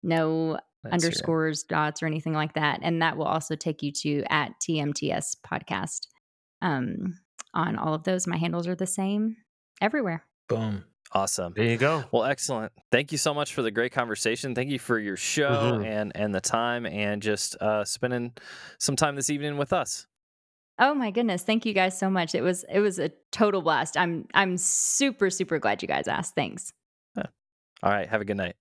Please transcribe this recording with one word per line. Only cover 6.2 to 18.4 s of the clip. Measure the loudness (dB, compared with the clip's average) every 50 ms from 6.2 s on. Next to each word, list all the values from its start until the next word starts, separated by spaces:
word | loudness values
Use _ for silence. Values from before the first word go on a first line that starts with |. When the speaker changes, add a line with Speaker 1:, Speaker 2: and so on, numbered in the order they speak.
| _ _ _ _ _ _ _ _ -2
Speaker 1:
Um, | -2 0 0 -2 -4 -4 -4 -6 -6 -8 -8 _ _ _ -18 -18 _ -2
on | -2 0 0 0 -2
all | -2 -2 -2
of | -2 0
those, | -2 -2 0 0 -2
my | -2 -2
handles | -2 0 -2 -2 -2 -4
are | -2
the | -2 -2 -4
same | -2 -2 0 0 0 0 0 0 -2 -6 _ _ _ _ _ _ _ -2
everywhere. | -2 0 2 0 0 0 -2 -4 -8 _ _ _ _ _
Speaker 3:
Boom. | -2 0 0 -2 -2 -4 -6 _ _ _ _ -2 0
Speaker 2:
Awesome. | 0 2 2 0 -2 -2 -4 0
Speaker 4:
There | 0 2
you | 2 4 4
go. | 4 2 2 0 -2 0
Speaker 2:
Well, | 2 2 2
excellent. | 2 0 -2 -2 -4 -2 -4 -4 -8 _ _ _ _
Thank | 4 4 4 2 -2
you | 0
so | 0 0 0
much | 0 -2 -4 -2
for | -2
the | -2 0
great | 2 2 0 2 2
conversation. | 0 0 0 -2 -2 0 0 0 0 -2 -4 -2
Thank | -2 -2 -2
you | -4 -6
for | 0 0 0 0
your | 2 -2 -4
show | -4 -4 -2 0 2 2 4
Speaker 4:
Mm-hmm. | 4 2 2 2 2 0 -2
Speaker 2:
and, | -2 -2 -2 -2 -4 -2
and | -2 -2 0 0
the | 0
time | 0 0 0 0 0 0 -2 -2 -4
and | -6 -4 -2 -2 -2 -2 -2
just, | 0 -2 -2 0 -2 -6 -6 -2
uh, | -2 0 0 0 0
spending | -2 -4 -4 -2 -2 -2 -2 -4 -6 -8 -14